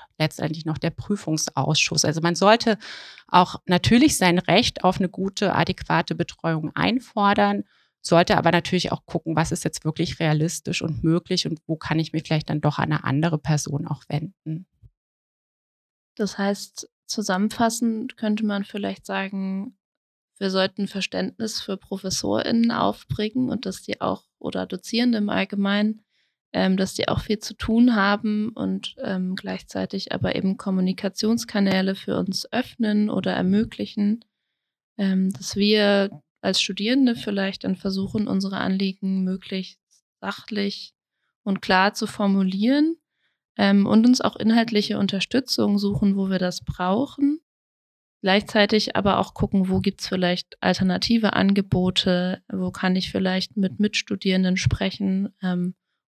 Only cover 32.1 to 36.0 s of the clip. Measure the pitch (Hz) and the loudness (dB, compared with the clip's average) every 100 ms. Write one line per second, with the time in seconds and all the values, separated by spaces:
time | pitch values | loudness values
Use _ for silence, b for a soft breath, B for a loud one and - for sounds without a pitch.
32.1 | 196 185 190 - 233 - - 220 208 208 | -2 -2 -6 -4 -6 -6 -4 0 2 0
33.1 | - 190 180 180 202 220 - 208 - 208 | 0 -2 0 2 2 0 -4 -8 -2 0
34.1 | 226 - _ _ _ _ _ _ - 196 | -2 -6 _ _ _ _ _ _ -4 0
35.1 | 190 190 - - 202 208 214 202 202 | 2 0 -2 -6 0 4 6 4 4